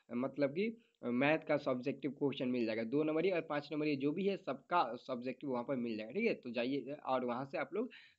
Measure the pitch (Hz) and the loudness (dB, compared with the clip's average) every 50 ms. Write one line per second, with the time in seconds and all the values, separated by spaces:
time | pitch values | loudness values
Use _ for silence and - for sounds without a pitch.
0 | _ - 113 120 131 135 139 147 143 135 143 175 208 233 226 - - _ _ _ | _ -6 -2 -2 -2 -2 2 2 2 2 2 0 0 0 -2 -6 -16 _ _ _
1 | - 123 120 123 139 143 160 156 - - 151 139 - 139 131 123 123 139 120 - | -4 0 2 4 6 6 4 4 4 2 2 2 2 0 -2 0 -2 -4 -4 -2
2 | - 139 127 - 147 139 120 123 135 127 123 123 113 110 110 113 113 113 131 147 | -4 -4 -2 0 0 0 0 0 -2 0 2 2 2 2 0 0 -2 0 2 2
3 | 156 156 156 156 165 196 185 165 160 160 151 147 147 - 156 151 151 151 147 131 | 2 2 2 2 2 2 2 2 0 -2 -4 -4 -2 -2 -2 0 2 2 2 2
4 | 131 151 151 185 190 196 196 175 - 147 131 135 - - 175 175 151 117 120 123 | 2 0 0 2 0 0 0 0 -2 -4 -4 -4 -2 0 2 2 2 2 -2 -6
5 | - - 127 120 123 131 123 - 156 139 127 120 120 - 139 123 120 120 110 107 | -6 -6 -6 -4 -4 -6 -6 -4 -4 -2 -2 -2 0 0 -2 -2 0 -2 -2 -4
6 | 107 110 143 196 233 214 147 - - 127 113 123 120 127 143 139 117 131 147 - | -6 -4 -4 0 0 0 0 0 -4 -6 -2 -2 0 0 0 -2 -4 -6 -10 -8
7 | - - 131 131 123 120 117 123 139 139 - 165 143 - 170 208 254 233 - - | -2 0 0 0 2 0 -2 -2 -4 -4 -4 -6 -6 -4 -4 -4 -4 -4 -8 -16
8 | - - _ | -20 -20 _